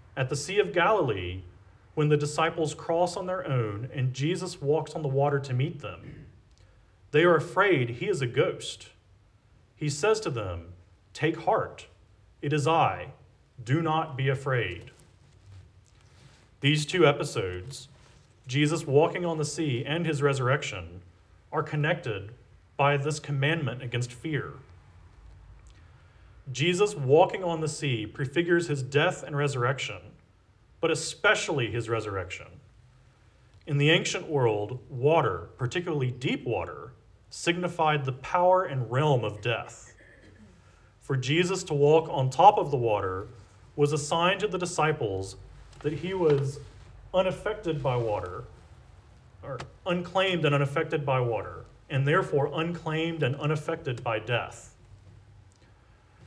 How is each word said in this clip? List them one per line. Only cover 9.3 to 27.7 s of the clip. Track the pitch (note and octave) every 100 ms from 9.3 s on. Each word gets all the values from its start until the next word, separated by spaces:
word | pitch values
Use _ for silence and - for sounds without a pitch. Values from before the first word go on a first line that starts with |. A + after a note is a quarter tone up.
| _ _ _ _
He | _ D3+
says | - G#3 G#3+
to | E3
them, | A#2 G2 E2+ E2 - - _ _
"Take | - D#3 E3
heart, | - A3 - - - _ _ _ _ _
it | D3
is | D3 D3
I, | D#3+ A#2 F2+ D2+ - - _ _ -
do | A#2 D#3
not | D#3+ D#3+ D#3 C3
be | C3+
afraid." | C3 C#3 B2+ F#2+ F2 - - - _ - - - - - - _ - - - - - _ _
These | C#3+ D3+ D3+
two | F#3 D3
episodes, | C#3+ D3+ A#2+ F#2 F2+ A2 - - - - - _ _ B2+
Jesus | C3 D3 D#3+ D#3
walking | C3+ E3+ F#3 F3
on | D#3
the |
sea | D3+ - D3+ A#2 B2
and | E3 D#3+
his | C#3+
resurrection, | C#3+ C3 B2 D3 - F#2+ E2+ F2+ - _ _ - _
are | D3+
connected | D3+ D3+ D3+ E3+ A#2+ G2 G2 - - - _ -
by | C#3 C#3+
this | C#3+ D3+
commandment | - C#3 C#3+ E3 B2 B2
against | B2+ A#2+ B2
fear. | - E3 C#3 E2+ - - - - - - - - - - - - - - - - - - - -
Jesus | B2 E3+ F3+ G#3 -
walking | C3 D#3 F#3 G3
on | F3 D#3+
the |
sea | D#3